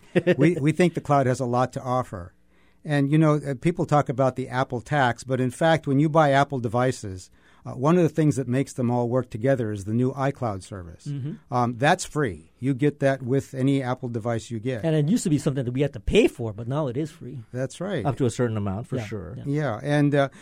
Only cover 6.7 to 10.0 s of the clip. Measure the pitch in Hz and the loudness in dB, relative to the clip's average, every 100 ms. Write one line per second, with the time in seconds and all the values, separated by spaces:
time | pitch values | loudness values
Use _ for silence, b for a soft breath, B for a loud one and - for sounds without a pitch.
6.7 | 120 127 120 104 92 - b b b 123 | 0 0 -2 -8 -12 -16 b b b -14
7.7 | 123 139 180 156 - 151 135 120 131 135 | -2 2 4 4 4 2 2 0 -2 -2
8.7 | - 120 123 120 127 120 107 131 135 107 | -2 0 0 0 -2 -2 -2 0 0 -2
9.7 | 104 98 117 | -4 -2 0